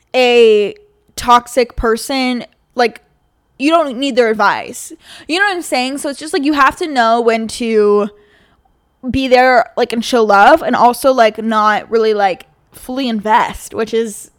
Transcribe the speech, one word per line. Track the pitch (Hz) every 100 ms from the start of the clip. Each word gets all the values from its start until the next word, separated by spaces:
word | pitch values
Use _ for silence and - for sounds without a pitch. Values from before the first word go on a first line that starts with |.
| _ 254
a | 247 240 226 214 196 - _ _ _ -
toxic | 233 240 - 262 240 -
person, | 226 233 - 269 254 240 - _ _
like, | 240 233 - _ _ _ _ _ _
you | 277
don't | 339 294 240
need | 277 247
their | 226
advice. | 214 202 120 - - - 320 - - -
You | 339
know | 403
what | 359
I'm |
saying? | 302 269 254 277
So | 302
it's | 269
just, | 311
like, | 370
you | 277
have | 285 269 -
to | 339
know | 269 226 233
when | 233 226 220
to | - 233 220 208 208 208 - _ _ _ _ _ _ _ _ 262
be | 269 262
there, | 247 254 247 - -
like, | 240
and | 240
show | - 247
love, | 214 202 226 320
and | - 254
also, | 233 240 269
like, | 262 220 220
not | 220 214 214 208 -
really, | 226 220
like, | 208 196 170 - _ _
fully | - - 254 254
invest, | 220 214 220 - - -
which | - 220
is | 226 226 208 -